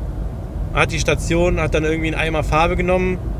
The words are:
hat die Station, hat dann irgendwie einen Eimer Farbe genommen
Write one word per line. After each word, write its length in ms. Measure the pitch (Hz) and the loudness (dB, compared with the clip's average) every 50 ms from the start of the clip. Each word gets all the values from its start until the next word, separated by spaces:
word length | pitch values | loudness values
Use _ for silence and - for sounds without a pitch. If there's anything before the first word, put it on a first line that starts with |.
| - - - - - - - - - - - - - - - | -6 -6 -6 -6 -6 -6 -6 -8 -8 -8 -6 -6 -4 -2 0
hat 180 | - 165 - | 0 0 0
die 80 | 165 147 | 0 0
Station, 600 | - 170 147 - - - 165 170 175 175 170 170 | 0 0 0 0 0 0 2 2 2 2 2 2
hat 140 | 156 147 165 | 0 0 0
dann 100 | 156 156 | 0 2
irgendwie 260 | 156 160 160 160 160 | 0 0 0 -2 -2
einen 100 | 156 147 | 0 0
Eimer 240 | 160 160 156 151 - | 0 0 0 0 0
Farbe 320 | - 156 156 170 180 175 | 2 2 4 4 2 2
genommen 420 | 175 175 180 185 185 180 180 180 - - - - | 0 2 2 2 2 2 0 -2 -2 -4 -4 -4